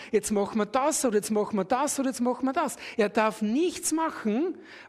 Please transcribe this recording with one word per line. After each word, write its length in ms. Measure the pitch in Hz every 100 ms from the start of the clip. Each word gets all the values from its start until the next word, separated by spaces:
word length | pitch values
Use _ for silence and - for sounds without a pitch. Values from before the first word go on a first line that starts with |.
| -
„Jetzt 180 | 208 -
machen 280 | 202 196 220
wir 80 | 208
das 380 | 262 285 -
oder 120 | 254 208
jetzt 160 | 202
machen 240 | 214 202 202
wir 80 |
das 340 | 185 247 285 -
oder 120 | 269
jetzt 100 | -
machen 260 | 247 247 262
wir 60 |
das.“ 240 | 277 320 - - -
Er 120 | 208
darf 340 | 233 214 214
nichts 480 | 214 254 349 - -
machen, 680 | 311 320 - 214 220 359 - - -